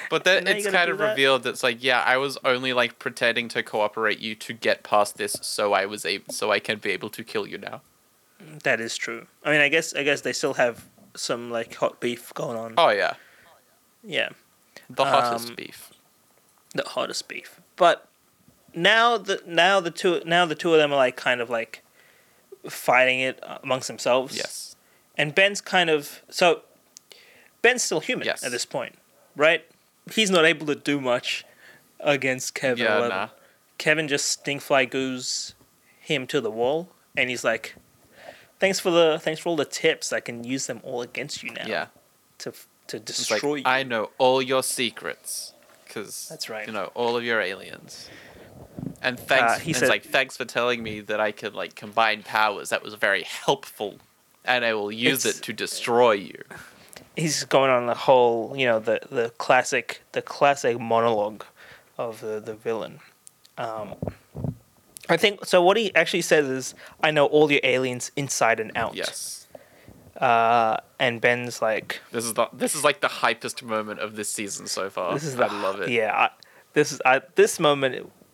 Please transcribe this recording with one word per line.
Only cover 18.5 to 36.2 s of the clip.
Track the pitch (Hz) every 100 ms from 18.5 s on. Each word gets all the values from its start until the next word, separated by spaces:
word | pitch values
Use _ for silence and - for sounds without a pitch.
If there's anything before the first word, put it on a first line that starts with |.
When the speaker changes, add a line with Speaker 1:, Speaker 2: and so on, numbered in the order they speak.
| _ _
Speaker 2:
now | 165 180 226 233 233
the, | 190 190 -
now | 165 175 196
the | 170
two, | 160 190 165 165
now | 170 175
the | 151
two | 175
of | 160
them | 147
are, | 143
like, | 127 -
kind | 139 123
of, | 117
like, | 117 113 - _ _ _ _ _ _ - - -
fighting | - - 127 127 127
it | 131 - - -
amongst | 135 127 131
themselves. | 113 135 123 - -
Speaker 1:
Yes. | - - - - _ _ _ -
Speaker 2:
And | 151
Ben's | 147 196 202
kind | - 190 170
of, | 151 143 - -
so | - 180 156 - _ _ - _ - - - _ _
Ben's | 233 247
still | - 170
human | - 233 104
Speaker 1:
Yes. | -
Speaker 2:
at | 135
this | 123 -
point, | 143 - - _ _ _ -
right? | 156 165 - _ _ _ -
He's | - 214
not | 185 160
able | 156 151
to | 139
do | - 143
much | 127 123 - - - _ - - _ -
against | 147 143 135 131 -
Kevin | - 135 120 113
Speaker 1:
Yeah, | 107
Speaker 2:
eleven. | 120
Speaker 1:
nah. | 95 107 - _ _ _ -
Speaker 2:
Kevin | 165 151 151
just | 139 - - -
stinkfly | 143 - 139 127
goos | 135 131 127 123 - - - _ _ _ _
him | - 147